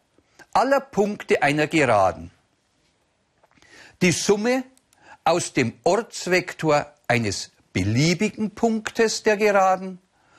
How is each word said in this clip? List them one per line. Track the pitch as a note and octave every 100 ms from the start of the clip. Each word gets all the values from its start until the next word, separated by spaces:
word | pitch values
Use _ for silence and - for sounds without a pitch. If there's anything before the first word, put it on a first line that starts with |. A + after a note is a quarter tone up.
| _ _ _ _ -
aller | F#3 B3+ C#4
Punkte | C4+ - G#3 G#3 - -
einer | C#3+ D3+ D3+
Geraden | D#3+ C3 G#2 F#2 E2+ E2+ _ _ _ _ _ _ _ _ _ _ _ _ _ _ - - -
die | F#3
Summe | - - G#3 A#3 C4 B3+ _ _ _ - -
aus | - E3+ -
dem | D3+ A#2 -
Ortsvektor | E3 G#3 A3 - F3 F3+ - - D#3 D3 - _ -
eines | A#2+ G#2+ - - _ _
beliebigen | G2 F#2+ A#2 D#3+ F3 G#3+ - G#3+
Punktes | - A#3 A3 - - A3 -
der | G#3+ G#3
Geraden | G#3+ G3+ F#3+ F#3 F#3+ F#3 _ _ _